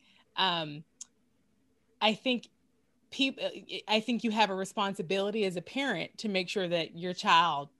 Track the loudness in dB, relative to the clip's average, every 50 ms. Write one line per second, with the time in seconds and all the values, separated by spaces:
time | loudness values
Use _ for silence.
0 | _ _ _ _ _ _ -4 0 0 2 2 0 -2 -6 -8 -12 -14 _ _ -20
1 | -20 -20 _ _ _ _ _ _ _ _ _ _ _ _ _ _ _ _ _ _
2 | 2 2 2 2 0 -2 -2 -2 -4 -10 _ _ _ _ _ _ _ _ _ _
3 | _ _ -2 0 0 0 0 -2 -6 -6 -6 -10 -12 -12 -12 -10 -2 0 0 2
4 | 2 0 -2 0 0 0 2 4 4 2 2 -2 -4 -4 -4 -4 -4 -2 -4 -4
5 | -4 -2 0 0 0 0 0 0 -2 -2 -2 -4 -8 -6 -4 -4 -2 -2 -2 -2
6 | -4 -8 -8 -8 -6 -2 -2 -2 -2 -2 -2 -2 -2 0 0 -2 -2 -4 -6 -6
7 | -6 -6 -6 0 4 6 8 8 6 6 2 -2 -4 -8 _